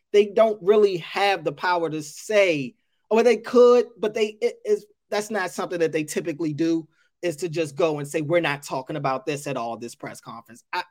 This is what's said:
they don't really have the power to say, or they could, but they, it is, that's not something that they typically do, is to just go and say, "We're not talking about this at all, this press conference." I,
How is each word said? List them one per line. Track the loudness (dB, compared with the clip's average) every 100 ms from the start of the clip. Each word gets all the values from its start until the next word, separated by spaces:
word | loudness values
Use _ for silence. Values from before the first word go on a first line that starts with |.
| _
they | 2 4
don't | 4 2 2
really | 2 4 4 0
have | -6 -2 0 0
the | -4
power | -4 -2 0 -2
to | -6
say, | -10 -14 0 4 4 2 -4 -12 _ _ -2
or | 2
they | 4 2
could, | 2 6 8 6 2 -4
but | -4
they, | -2 -4 -2
it | -6 -4 -2
is, | -2 -4 _ -8
that's | -6 -4
not | -6 -6
something | -6 -6 -2
that | -2
they | -2
typically | -4 -6 -6 -4 -4
do, | -2 -2 -2 -4 _ _ -8
is | -6 -6
to | -6
just | -4 -4
go | 0 0 -2
and | -4
say, | -6
"We're | 0 0
not | 2 -2
talking | -6 -10 -8 -4
about | -2 -4
this | -4 -8 -6
at | -6
all, | -6 -8
this | -12
press | -14 -16 -16
conference." | -18 -18 -20 -20 -12
I, | -10 -10